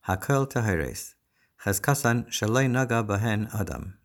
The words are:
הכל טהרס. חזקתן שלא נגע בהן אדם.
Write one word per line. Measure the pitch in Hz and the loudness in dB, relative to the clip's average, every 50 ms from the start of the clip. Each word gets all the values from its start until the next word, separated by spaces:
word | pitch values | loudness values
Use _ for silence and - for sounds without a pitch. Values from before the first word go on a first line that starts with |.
| _ | _
הכל | - 95 98 - - 143 135 135 | 0 -2 -2 2 0 2 2 2
טהרס. | 135 - 127 113 110 95 82 73 64 58 - - - - _ _ _ _ _ _ _ _ _ - | 0 0 0 2 2 2 0 0 -4 -6 -10 -12 -14 -18 _ _ _ _ _ _ _ _ _ -2
חזקתן | 101 98 - - - 143 - - 117 117 120 113 - | -2 0 0 2 0 0 2 2 2 2 2 -2 -4
שלא | - - - 107 113 131 135 | -6 -2 0 2 2 2 2
נגע | 131 120 127 131 117 117 117 113 | 2 2 2 2 2 2 0 2
בהן | 104 101 98 110 117 107 104 107 110 | 2 0 0 2 0 0 0 -2 -4
אדם. | - 107 101 85 71 - - 92 95 _ _ | -2 -4 -4 -4 -4 -8 -10 -12 -14 _ _